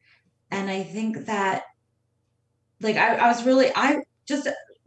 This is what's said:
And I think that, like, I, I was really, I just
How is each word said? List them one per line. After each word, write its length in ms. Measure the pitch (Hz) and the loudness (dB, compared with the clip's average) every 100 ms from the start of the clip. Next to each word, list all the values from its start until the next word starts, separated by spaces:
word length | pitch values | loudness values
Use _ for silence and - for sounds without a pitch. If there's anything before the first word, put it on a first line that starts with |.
| _ _ _ _ - | _ _ _ _ -10
And 180 | 196 196 | -6 -6
I 120 | 190 | -6
think 460 | 165 196 220 220 - | -8 -6 -6 -6 -6
that, 360 | 202 196 185 - _ _ _ _ _ _ _ _ _ _ - | -2 -2 -2 -6 _ _ _ _ _ _ _ _ _ _ -6
like, 140 | 220 - | -2 2
I, 220 | 240 233 | 2 4
I 100 | 240 | 4
was 180 | 233 247 | 4 2
really, 240 | 262 254 - | 4 4 2
I 240 | 254 302 - _ - | 0 0 -4 _ -6
just 200 | 285 - - - _ | -4 -4 -6 -12 _